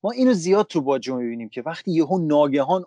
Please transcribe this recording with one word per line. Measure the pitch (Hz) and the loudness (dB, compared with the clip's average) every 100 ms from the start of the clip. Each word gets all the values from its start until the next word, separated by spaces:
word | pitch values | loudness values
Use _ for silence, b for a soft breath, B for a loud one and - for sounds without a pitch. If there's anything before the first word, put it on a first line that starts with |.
ما | 196 | -6
اینو | 240 254 | 2 2
زیاد | 214 165 196 208 | 4 4 2 2
تو | 170 | -2
باجو | 135 135 120 131 | 0 -2 -2 -4
می‌بینیم | 120 117 113 | -4 -6 -8
که | - | -10
وقتی | 123 165 - | -10 -8 -4
یهو | 165 147 185 | -2 0 0
ناگهان | 160 147 147 143 131 185 | 2 2 2 2 0 -2